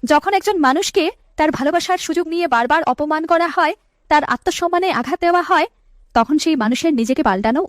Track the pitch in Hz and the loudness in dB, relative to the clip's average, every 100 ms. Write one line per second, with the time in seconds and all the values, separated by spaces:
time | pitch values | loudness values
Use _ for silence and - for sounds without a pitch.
0 | 247 302 370 392 381 392 277 277 392 - | 2 0 2 -2 0 0 2 2 0 0
1 | 330 - _ - 311 - 269 339 339 370 | -2 -4 _ -2 -2 0 -2 -2 -2 -4
2 | - 330 339 339 339 240 247 302 311 254 | -2 -4 -2 -4 0 0 2 0 0 -2
3 | 302 311 320 339 339 330 311 392 _ _ | -2 -2 0 0 0 0 -2 -2 _ _
4 | _ 302 - 247 - - 339 349 370 277 | _ 0 2 -4 -4 -2 -2 0 0 -2
5 | 247 311 339 349 339 349 359 _ _ _ | -2 -2 2 0 2 0 0 _ _ _
6 | _ 240 233 302 330 311 220 247 330 277 | _ 0 2 0 0 0 0 0 0 0
7 | 226 262 285 190 214 262 | 0 0 2 0 0 0